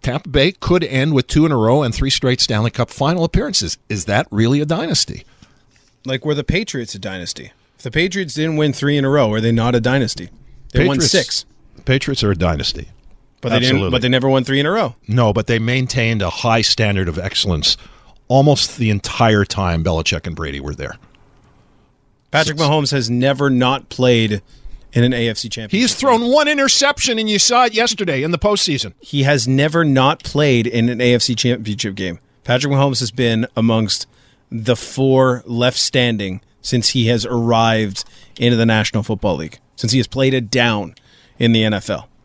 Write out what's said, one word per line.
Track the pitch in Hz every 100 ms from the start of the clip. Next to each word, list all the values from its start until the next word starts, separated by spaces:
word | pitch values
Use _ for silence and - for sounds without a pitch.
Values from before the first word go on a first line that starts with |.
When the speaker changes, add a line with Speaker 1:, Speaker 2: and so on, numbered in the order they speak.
Speaker 1:
Tampa | - 131 -
Bay | 139 151
could | - - 175 151
end | 131 143
with | 143 -
two | 151 156
in |
a | 135
row | 110 135
and | 131
three | 104 135
straight | - 131 127
Stanley | - 107 113
Cup | - 117
final | - 139 175 165
appearances. | 180 277 190 82 - _
Is | 104 92
that | 104 -
really | 101 113 143
a | 151
dynasty? | 165 160 127 - - - _ - _ _ _ _ _ 131
Speaker 2:
Like, | 131
were | 156
the | 143 135
Patriots | 160 220 135 113 98
a |
dynasty? | 98 95 87 - - _ _ _
If |
the | 123
Patriots | 147 185 185 175
didn't | 147 160 156
win | 151
three | 131 143 143
in |
a | 135
row, | 147 113
are | 107
they | 113
not | 113 113 123
a |
dynasty? | 117 139 110 - 87 - - - -
They | 123 151
won | 139
Speaker 1:
Patriots, | -
Speaker 2:
six. | 185 - - - _ - -
Speaker 1:
Patriots | - 131 - 135
are | 104
a | 92
dynasty. | 87 76 - - - - - - _ _
Speaker 2:
But | 123
they | 120
didn't, | 127
Speaker 1:
Absolutely. | 131 92
Speaker 2:
but | 127
they | 123
never | 127 135
won | 135 127
three | 135
in | 147
a |
row. | 208 160 - -
Speaker 1:
No, | 120 113
but | 104 107
they | 117
maintained | 113 127 127 - 113 113
a | 90
high | - 120 113
standard | 110 - 107 101 90
of | 80
excellence | 92 - 101 82 69 - - - - - _
almost | 131 143 139 - -
the | 113
entire | 101 - - 117 104
time | 98 - 92 85
Belichick | 80 80 78 82 90
and |
Brady | 78 78 69
were | 69 65
there. | 69 - _ _ _ _ _ _ _ _ _ _ _ _ _
Speaker 2:
Patrick | 147 156 151
Speaker 1:
Six. | 151
Speaker 2:
Mahomes | 156 139
has | 143 113
never | 120 131 135 143
not | 127 123 135 -
played | - 127 120 110 104 _ - - - -
in | 123
an | 120
A | 123 117
F | 107
C | 113
championship | 110 110 190
Speaker 1:
He's | 247 -
thrown | 269 226
Speaker 2:
game. | 240
Speaker 1:
one | 285 294
interception, | 294 277 - 277 285 - 226
and | 220
you | 208
saw | - 240 240
it |
yesterday | 220 240 220 185 135
in | 156
the | 170
postseason. | 208 202 - 139 104 -
Speaker 2:
He | - 143
has | 135 147 117
never | 131 151 165 156
not | 131 131 156
played | - 143 147 123 117
in | 117 117
an | 120
A | 123
F | 120
C | - 113
championship | 123 120 107 101 104 98
game. | 95 87 _ _
Patrick | - 123 143
Mahomes | 139 139 127
has | 120
been | - 120 113 113 -
amongst | 113 113 107 - - _ _ _ _
the | 117 110 117
four | - - 135 131 131 123 -
left | 117 123 -
standing | - 135 120 110 98 95 _ _
since | - 123 -
he | 131 113
has | 117 107
arrived | 120 117 113 113 110 107 98 - - - -
into | 120 120
the | 113
National | 110 104 110
Football | 98 107 104 78
League, | 78 - _ -
since | 113
he | 127
has | 113
played | 131 135
a | 131
down | 107 127 120 107 92 - _ _ _ _
in | 117
the | 113
N | 110
F | 104 -
L. | 92 - _